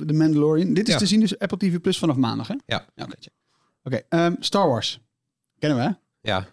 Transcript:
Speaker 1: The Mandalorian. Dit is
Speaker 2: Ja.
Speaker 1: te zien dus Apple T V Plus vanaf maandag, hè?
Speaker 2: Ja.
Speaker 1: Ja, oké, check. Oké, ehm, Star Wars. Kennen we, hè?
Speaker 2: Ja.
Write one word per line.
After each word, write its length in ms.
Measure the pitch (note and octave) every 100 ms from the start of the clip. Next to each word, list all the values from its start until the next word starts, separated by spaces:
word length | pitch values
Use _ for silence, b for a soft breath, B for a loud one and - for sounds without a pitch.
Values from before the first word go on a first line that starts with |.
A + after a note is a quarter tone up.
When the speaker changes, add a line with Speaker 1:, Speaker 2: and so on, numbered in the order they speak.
| D#3
Speaker 1:
The 80 |
Mandalorian. 600 | D3+ D#3 D3+ D3 D#3 F#3
Dit 140 | E3 A3
is 60 |
Speaker 2:
Ja. 60 | D3+
Speaker 1:
te 60 | F#3+
zien 140 | G#3+
dus 200 | A3 -
Apple 180 | G3 F#3+
T 60 | F#3+
V 60 | F3
Plus 160 | F#3+ F3+
vanaf 180 | E3+ C3+
maandag, 320 | A#2 A2 A2+
hè? 60 | C4 -
Speaker 2:
Ja. 200 | A2+ - -
Speaker 1:
Ja, 80 |
oké, 120 | - -
check. 140 | - _ _ _ _ _
Oké, 180 | C3 A#2 -
ehm, 240 | E3+ E3+ F3
Star 280 | - G3+ F3
Wars. 320 | A#2 - - _ _ _ _ _ _
Kennen 180 | D3+ B2+
we, 40 |
hè? 80 | C#3+ F#3 _ _
Speaker 2:
Ja. 260 | A2 F#2+ F#2+